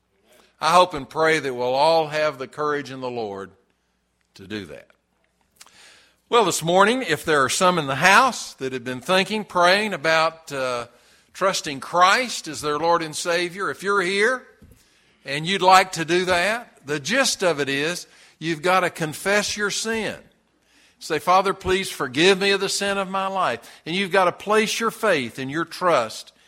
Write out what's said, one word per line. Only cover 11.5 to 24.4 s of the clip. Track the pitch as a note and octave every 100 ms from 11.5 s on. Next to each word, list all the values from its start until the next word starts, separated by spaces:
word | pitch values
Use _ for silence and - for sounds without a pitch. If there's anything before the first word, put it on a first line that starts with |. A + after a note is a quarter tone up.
| F3+ D#3+ C3+
Christ | - F3 F#3 A3+ B3 - D#3+
as | C3+
their | D3 D3
Lord | E3+ E3+
and | D#3 D3
Savior, | F3 E3+ F3 F#3+ F3
if | -
you're | F#3 G3+
here | F3+ G3 A3+ B3 - _ - - _ _ _ _ C#3
and | C#3+ E3
you'd | G3
like | F#3 F#3 F#3+
to | D#3+ D#3
do | F3+ F#3
that, | F3 F#3+ A#3 A#3 _ C#3
the | D3+
gist | C3+ C4 B3+ -
of | F3+ C#3+
it | C3+
is | C#3 D#3 F3+ - - - -
you've | D#3+ D3+
got | F3+ F#3
to | F3
confess | - D#3 C3 F#3+ G#3 G3 G#3+
your | G3+
sin. | - A3+ A3 F3 D#2 - _ _ _ _ _ _ _
Say, | - D3+
"Father, | F3+ F#3 G3
please | F#3+ F3+ F#3+ F#3
forgive | - C#3 B2+ F#3 F#3
me | G3
of | G3
the | F#3+
sin | - G3+ G3
of | F#3
my | F#3+ F#3+
life." | F#3+ D#3 A#2 - - -
And | G3+
you've | F#3+
got | G3 F3
to |
place | F3